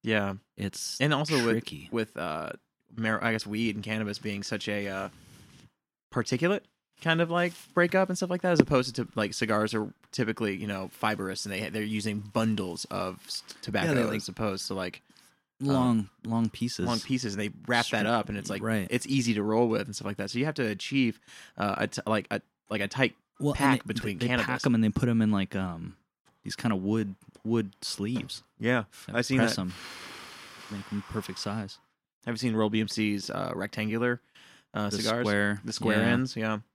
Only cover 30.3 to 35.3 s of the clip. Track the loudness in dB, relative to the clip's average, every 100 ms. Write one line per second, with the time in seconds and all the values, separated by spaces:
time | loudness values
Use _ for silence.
30.3 | -18 -18 -18 -12 -10 -6 -6 -4 -6 -6
31.3 | -8 -4 -4 -6 -12 _ _ _ _ -6
32.3 | -2 0 4 4 4 0 0 0 0 -2
33.3 | -4 -4 -4 -4 -4 -2 2 2 0 _
34.3 | -20 -20 -20 _ -4 -2 0 0 2 2